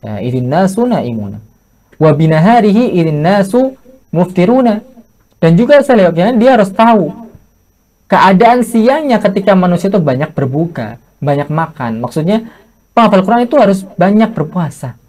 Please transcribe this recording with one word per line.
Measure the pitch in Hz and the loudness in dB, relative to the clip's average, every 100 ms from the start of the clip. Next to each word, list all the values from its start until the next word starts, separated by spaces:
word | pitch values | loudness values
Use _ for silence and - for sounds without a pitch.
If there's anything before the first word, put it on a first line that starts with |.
| 107 | -12
Ya, | 104 | -10
idin | 110 127 123 | -6 -6 -4
nasu | 151 190 190 247 | -2 -2 -2 -2
naimuna. | 208 120 113 101 107 - _ _ _ _ _ | -2 -4 -8 -10 -14 -20 _ _ _ _ _
Wa | 156 | 0
binaharihi | 147 160 160 175 240 208 202 240 180 | 2 2 2 4 4 4 2 0 0
idin | 160 151 156 | -2 -2 0
nasu | 202 196 240 262 262 _ - _ | 0 0 0 -2 -4 _ -20 _
muftiruna. | 160 180 180 175 254 240 214 - - _ _ _ _ | -4 -2 0 2 2 2 -2 -8 -20 _ _ _ _
Dan | 165 170 | 2 2
juga | 240 285 | 4 4
selayaknya | 269 240 180 165 190 247 | 4 2 2 2 0 2
dia | 240 247 | 2 2
harus | 196 | 0
tahu | 190 226 220 180 - - - _ _ _ _ _ _ _ | 0 2 2 0 -6 -20 -20 _ _ _ _ _ _ _
keadaan | - 175 190 226 247 | 2 4 4 4 2
siangnya | 240 226 220 285 302 220 | 0 0 0 0 0 0
ketika | 202 190 190 190 | 0 -2 0 2
manusia | 180 175 196 | 2 0 0
itu | 196 | -2
banyak | 151 127 151 | -2 -2 -4
berbuka, | - 139 139 170 165 110 117 _ _ | -4 -4 -4 -4 -6 -12 -14 _ _
banyak | 139 143 147 | -4 -4 -2
makan. | 151 160 - 123 113 123 | -4 -6 -8 -8 -6 -6
Maksudnya, | - 156 220 226 - _ _ _ | -4 -2 -2 -4 -20 _ _ _
penghafal | - 220 247 190 | 0 2 2 0
Quran | 240 240 | -2 0
itu | 302 | 2
harus | 208 190 - - | 2 0 -6 -2
banyak | 190 214 220 | 0 2 0
berpuasa. | 220 151 - 156 - 131 - | -4 -8 -6 -8 -8 -16 -16